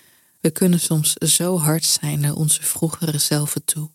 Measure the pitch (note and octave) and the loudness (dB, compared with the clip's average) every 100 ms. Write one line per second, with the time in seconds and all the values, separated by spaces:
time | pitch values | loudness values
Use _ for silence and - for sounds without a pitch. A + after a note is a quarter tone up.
0 | _ _ _ _ E3 D#3+ F#3 F3 - D#3+ | _ _ _ _ -2 2 2 2 2 0
1 | D3+ - D#3+ - F3 F#3 D3+ E3 - - | 0 0 0 0 2 0 2 0 0 -2
2 | D3+ D3 D3 - D3+ - - - D#3+ - | -2 -2 0 0 0 0 -2 -2 -4 -2
3 | D#3+ D3 - D3+ D3 D3 - D#3 D#3 | -4 -2 0 0 0 -4 -4 -6 -8